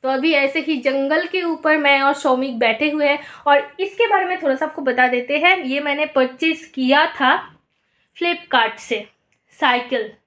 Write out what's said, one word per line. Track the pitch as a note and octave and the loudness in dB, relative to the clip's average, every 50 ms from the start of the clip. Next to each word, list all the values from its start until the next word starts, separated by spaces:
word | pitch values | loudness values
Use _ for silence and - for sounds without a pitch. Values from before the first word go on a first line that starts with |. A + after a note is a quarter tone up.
तो | - C4 | -2 -2
अभी | C4+ C4 C4 E4 | -2 0 2 2
ऐसे | D#4+ C#4+ C4+ C#4 C#4 E4 | 2 4 2 0 -2 -2
ही | - D4+ D#4 | -2 -2 -4
जंगल | C4 - C#4 C4+ C#4 C4+ C#4 D#4 D#4+ F4 | 0 0 0 0 0 0 0 0 0 0
के | E4 - F#4 | -2 -4 -4
ऊपर | F4 E4+ D#4+ D#4+ - D#4 D4+ | -2 -2 -4 -2 0 0 0
मैं | D#4 D4 C#4+ C#4 C4+ | 2 4 2 2 4
और | C4+ C#4 C#4+ | 2 0 0
सौमिक | C#4+ - C#4+ B3+ B3+ C4+ C#4 B3 A3+ | 0 0 0 0 0 0 -4 -2 0
बैठे | A#3+ A3+ A3 A3+ D4+ D4+ | 0 0 0 0 -2 -2
हुए | C#4+ D4+ D4 | 0 0 0
हैं। | C#4+ C#4+ C#4+ - - - - - | 0 0 -2 -4 -14 -20 -4 2
और | D4 C#4+ C#4+ C#4+ - - - | 4 4 4 2 -2 -6 -6
इसके | F#4+ G4+ - - A#4 | -6 -6 0 0 2
बारे | G4+ G#4 F#4+ F#4 | 2 2 0 2
में | F4+ F4+ F#4 | 0 -4 -2
थोड़ा | - C#4+ C4 | 0 -2 0
सा | C4 D#4 | 0 -2
आपको | D4+ D#4 - | -6 -4 -4
बता | C#4+ B3+ A#3+ B3 B3+ B3+ | -4 -2 2 2 2 2
देते | B3 B3 B3 B3+ C#4+ D4+ | 2 -2 -2 -2 -2 2
हैं, | D#4 F4+ F#4+ F4+ D4+ | 4 2 2 2 0
ये | B3+ C4+ C#4+ | -4 -4 -4
मैंने | D4 D4 C#4+ D4 D4+ | -2 -4 -2 -2 -4
परचेज | D4+ - C#4 B3+ B3+ B3+ - E4 D#4+ E4 D#4+ - - - | -2 2 0 0 0 -2 -2 -2 -2 -2 -2 -8 -14 -6
किया | C4+ C4 B3+ C4+ D4 D#4 | -2 0 2 4 4 2
था | E4 - - C#4 B3+ D4+ - - - - _ _ _ _ _ _ _ _ _ _ _ _ | 0 0 0 2 2 2 0 -2 -10 -20 _ _ _ _ _ _ _ _ _ _ _ _
Flipkart | - E4+ F4 F4 E4+ - _ - B3 A3+ A3 A3 - | -4 -4 -4 -4 -4 -6 _ 0 0 0 0 -4 -10
से | - - A#3+ G#3 G3+ - _ _ _ _ _ _ _ _ | -8 -8 -8 -8 -8 -12 _ _ _ _ _ _ _ _
साइकिल | - - D#4 C4+ B3 B3 A#3+ A#3+ C4+ A#3 G#3+ G#3+ - _ _ | -8 -2 0 0 2 0 -2 -4 -6 -6 -6 -8 -12 _ _